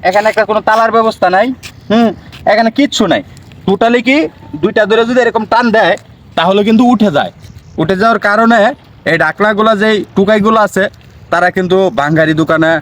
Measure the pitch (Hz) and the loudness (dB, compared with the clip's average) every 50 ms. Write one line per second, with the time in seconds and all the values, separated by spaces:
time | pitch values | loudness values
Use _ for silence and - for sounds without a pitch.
0 | - 170 185 208 208 220 208 220 214 196 214 214 - - 220 220 226 226 214 226 | -2 0 0 0 0 0 0 0 -2 0 -2 -2 0 0 0 2 0 0 0 0
1 | 226 220 220 - - 180 175 190 220 254 262 - - - - - - - 202 226 | 0 0 -2 0 -2 0 2 2 0 0 -4 -8 -12 -20 -20 -20 -8 -2 0 0
2 | 233 220 - - - - - - - - 202 214 226 226 220 - 285 277 - - | 0 0 -2 -6 -16 -20 -20 -8 -2 -2 0 0 0 -2 0 0 -2 -2 0 -2
3 | - - 269 214 - - - - - - - - - - 190 196 233 226 240 247 | 0 0 0 -2 -4 -8 -20 -20 -20 -20 -20 -8 -4 -2 -2 0 0 0 0 0
4 | 233 247 269 294 320 320 - - - - - 208 151 202 202 226 214 196 214 220 | 0 0 0 0 0 -2 -6 -14 -20 -16 -12 -4 -4 -2 0 0 0 2 2 0
5 | 233 233 247 254 240 226 - 226 226 185 - 233 240 233 202 226 208 165 196 - | 0 0 0 0 0 0 0 -2 -4 0 -2 0 0 2 2 2 2 2 0 -2
6 | - - - - - - - - 165 175 196 202 208 208 220 226 254 240 247 214 | -6 -20 -20 -20 -20 -10 -6 -2 0 0 0 0 0 2 2 2 2 2 2 2
7 | 220 202 151 139 110 87 - - - - - - - - - - 165 160 190 185 | 0 0 0 0 -4 -4 -8 -16 -20 -20 -20 -20 -20 -18 -8 -6 -4 -2 -2 0
8 | 208 233 233 202 - 208 202 214 226 226 240 226 202 226 277 - - - - - | 0 0 0 0 0 -2 0 0 2 2 2 2 2 0 -2 -4 -16 -20 -20 -10
9 | - - 156 165 165 156 160 - 196 208 220 196 214 226 220 196 208 220 220 208 | -4 -4 -2 0 -2 -4 -2 -2 -2 -2 0 0 0 0 0 0 0 0 0 -2
10 | 170 - - - 196 190 220 214 196 220 220 226 208 196 - 190 190 - - - | -4 -4 -2 -2 0 2 2 0 2 2 2 2 0 0 0 -2 -4 -4 -6 -12
11 | - - - - - - - 170 175 180 175 185 185 175 180 190 190 185 123 123 | -20 -20 -20 -20 -8 -4 -2 0 0 0 0 -2 -2 0 0 2 0 0 0 -2
12 | 139 147 160 165 160 156 156 151 160 151 165 156 160 160 165 156 | -2 0 0 0 0 0 0 -2 0 0 0 0 2 0 0 -2